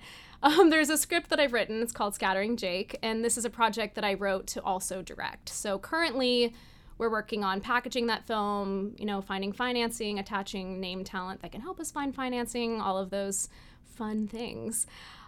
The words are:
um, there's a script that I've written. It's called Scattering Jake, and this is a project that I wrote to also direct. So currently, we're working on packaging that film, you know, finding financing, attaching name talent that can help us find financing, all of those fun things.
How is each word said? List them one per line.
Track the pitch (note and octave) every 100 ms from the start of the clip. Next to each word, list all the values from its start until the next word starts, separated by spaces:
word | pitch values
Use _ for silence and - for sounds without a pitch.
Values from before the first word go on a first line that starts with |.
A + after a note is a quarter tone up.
| - - - -
um, | C#4 D#4 E4+
there's | D#4 D4
a | D4+
script | - E4+ E4+
that | D#4
I've | C#4+
written. | A#3 G3+ A3
It's | A3+
called | - G#3
Scattering | G#3 G3+ F#3+ G#3 A#3
Jake, | F#3+ F3+ A3 -
and | A3+ A3 A#3
this | -
is | A3+
a |
project | G#3 A3+ A3 G#3 -
that |
I | G#3
wrote | G3 G3 F#3+ -
to | -
also | - F#3 - F#3+
direct. | F3 - - - -
So | - G#3+ G3
currently, | - D#4+ E4 C4+ B3+ B3 A#3+ A#3 - - - -
we're | A3+
working | A3 G#3+ G#3+
on | G3+ F#3+
packaging | A3 B3 B3 B3+ A#3
that | A3 -
film, | A3 G#3 G3+ G3 G3 G3+ -
you | G#3
know, | G3+
finding | G3 G3 G3
financing, | G3+ B3 B3 A#3 A#3 G#3+ G#3
attaching | G3 G#3 G3+ G3+ F#3 F#3
name | F#3+ F#3
talent | F#3+ F#3+ F#3 F#3+
that | E3+
can | G#3+
help | C#4 F#4
us | D#4+
find | D4+ C#4
financing, | C4 C4 B3 A#3+ A#3+ A#3 A3+
all | G3+ F#3+
of | F#3+
those | G3 G3 G3 - - - -
fun | - - G#3+ G#3+ G#3+
things. | A3+ A#3 - A3+ A3+ - - - -